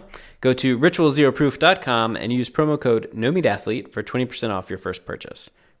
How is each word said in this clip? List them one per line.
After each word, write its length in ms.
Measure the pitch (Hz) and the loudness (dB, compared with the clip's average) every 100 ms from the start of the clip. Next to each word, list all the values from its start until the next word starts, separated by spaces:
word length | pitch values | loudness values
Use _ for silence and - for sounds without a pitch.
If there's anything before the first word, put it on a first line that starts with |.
| - - - - | -10 -20 -20 -2
Go 140 | 131 | 0
to 240 | 127 131 120 | 2 2 2
ritual 320 | 160 180 156 | 2 4 2
zero 220 | 139 143 | 4 4
proof 260 | - 147 127 | 4 0 2
dot 240 | 160 185 | 2 2
com 340 | - 117 113 110 | 0 0 0 -2
and 160 | 101 | -4
use 160 | 123 117 | -2 -2
promo 320 | - 151 147 | 0 0 0
code 300 | 127 113 - | 2 0 -2
no 180 | 110 113 | -4 0
meat 140 | 180 | 2
athlete 480 | 139 101 - 117 - | 0 0 -4 -6 -6
for 100 | - | -10
twenty 220 | 101 127 | -6 -4
percent 300 | 123 - 117 | -4 -4 -4
off 160 | 95 - | -4 -6
your 80 | 90 | -8
first 260 | 95 92 | -8 -8
purchase. 460 | - - - - - _ _ _ | -10 -12 -14 -18 -20 _ _ _